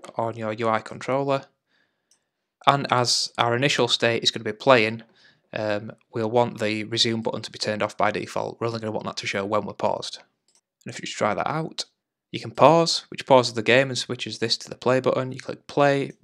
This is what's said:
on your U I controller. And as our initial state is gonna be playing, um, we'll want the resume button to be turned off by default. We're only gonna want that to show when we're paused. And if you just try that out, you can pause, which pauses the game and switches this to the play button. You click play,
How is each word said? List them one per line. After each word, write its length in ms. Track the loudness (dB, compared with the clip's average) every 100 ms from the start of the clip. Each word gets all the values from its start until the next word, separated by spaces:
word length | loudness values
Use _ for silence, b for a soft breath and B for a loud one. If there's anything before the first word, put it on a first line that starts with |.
| -12 -6
on 200 | -6 -4
your 160 | -6
U 160 | -2 0
I 100 | 0
controller. 640 | -4 -10 -4 -2 0 -2 -4 _ _ _ _ _ _ _ _ _ _ _ 2
And 200 | 2 2
as 400 | 2 2 0 -2 0
our 180 | 2 2
initial 320 | 2 2 2
state 360 | 2 2 2
is 80 | -2
gonna 120 | -2
be 80 | -8
playing, 520 | -2 4 6 6 -2 -12 b b b _
um, 400 | -6 -2 -4 -6 -16 _
we'll 160 | -4 0
want 300 | 2 2 0
the 240 | -2 -2
resume 380 | -4 0 0 0
button 200 | -4 -6
to 100 | -10
be 60 | -8
turned 240 | -4 -2
off 140 | -4 0
by 160 | 0
default. 480 | 0 -6 -6 -6 -4
We're 80 | -6
only 140 | -4
gonna 100 | -6
want 140 | -6 -6
that 100 | -8
to 100 | -6
show 180 | -4 -2
when 200 | -2 -2
we're 80 |
paused. 460 | -4 -2 -2 -8 -14 -20 _ _ _ _ _
And 100 | -14
if 60 | -12
you 60 | -10
just 120 | -2
try 160 | -2
that 160 | 0 -2
out, 360 | -4 -6 -8 -12 _ _ _ _
you 100 | -12
can 100 | -10
pause, 540 | 6 8 8 4 -2 -4
which 180 | -14 4
pauses 280 | 4 6
the 100 | -2
game 240 | 4 4 4
and 100 | -4
switches 420 | -6 -8 -8 -6
this 180 | -4 -4
to 120 | -6
the 60 | -4
play 240 | 0 2
button. 320 | 2 0 -2
You 80 | -8
click 260 | -12 -14 -6
play, 460 | 2 2 2 -4 -10